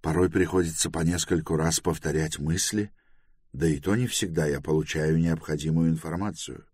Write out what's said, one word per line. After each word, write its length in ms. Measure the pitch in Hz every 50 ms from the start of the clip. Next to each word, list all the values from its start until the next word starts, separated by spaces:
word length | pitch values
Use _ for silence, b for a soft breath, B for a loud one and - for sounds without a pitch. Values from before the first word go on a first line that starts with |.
Порой 280 | - 80 78 87 92 95
приходится 640 | - 98 90 80 - 92 87 82 80 - - 82
по 80 | 80 82
нескольку 560 | 82 82 87 82 - - 92 82 78 - 82
раз 240 | 78 80 82 80 -
повторять 580 | - 90 80 - - 80 73 78 78 78 -
мысли, 540 | - 71 78 82 82 - - - 104 104 - - _ _ _ - - _ _ _ _ _ _
да 160 | - 65 82
и 120 | 82 76 69
то 160 | - 92 104
не 100 | 117 127
всегда 400 | - - - 110 90 80 82 78
я 160 | 76 71 71
получаю 560 | 69 - 78 78 78 - - 80 78 78 80 82
необходимую 720 | 82 82 82 80 - - 78 73 76 80 78 82 82 82
информацию. 760 | 80 80 - 80 82 87 101 104 80 - - - 62 - - _